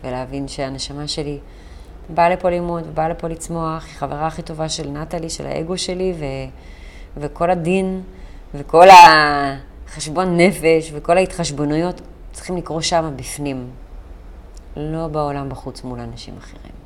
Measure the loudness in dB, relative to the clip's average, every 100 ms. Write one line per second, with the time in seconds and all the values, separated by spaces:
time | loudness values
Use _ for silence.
0 | -8 -8 -8 -8 -10 -8 -8 -8 -10 -10
1 | -10 -8 -6 -8 -14 -20 -20 -20 -20 -20
2 | -8 2 2 4 0 -2 -2 -6 -6 -4
3 | -4 -4 -8 -8 -8 -6 -6 -6 -12 -10
4 | -8 -4 -6 -6 -12 -8 -6 -6 -8 -8
5 | -8 -8 -8 -10 -8 -6 -6 -6 -6 -4
6 | -4 -4 -6 -8 -10 -14 -20 -18 -18 -18
7 | -16 -10 -10 -4 0 0 0 0 0 -4
8 | -10 -18 -18 -18 -14 -14 2 8 12 12
9 | 12 10 4 2 0 -4 -12 -18 -16 -12
10 | -6 -2 0 6 4 6 4 4 2 -10
11 | 2 2 2 -2 -6 -2 -2 0 -2 -6
12 | -14 -20 -20 -18 -8 -8 -6 -4 0 0
13 | -2 -6 -12 -8 -6 -6 -10 -16 -18 -18
14 | -18 -20 -18 -20 -20 -20 -16 -10 -8 -6
15 | -4 -2 -4 -4 -8 -10 -12 -12 -12 -12
16 | -12 -14 -16 -16 -18 -20 -20 -20